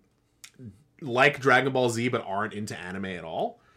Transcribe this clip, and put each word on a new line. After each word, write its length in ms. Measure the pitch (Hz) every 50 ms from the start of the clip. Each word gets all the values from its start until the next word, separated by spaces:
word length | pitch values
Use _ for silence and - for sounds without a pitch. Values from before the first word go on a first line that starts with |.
| _ _ _ _ _ _ _ _ - - _ - 127 107 - _ _ _ _ -
like 400 | 165 131 113 - 143 143 143 123
Dragon 320 | 123 135 127 135 135 139
Ball 160 | 131 127 127 120
Z 200 | 113 117 120 123
but 140 | 123 - -
aren't 260 | 95 95 101 107 107
into 260 | 104 104 107 - 117 78
anime 280 | 87 90 92 98 98
at 180 | 95 92 85 80
all. 340 | 80 82 120 196 - - _ _ _ _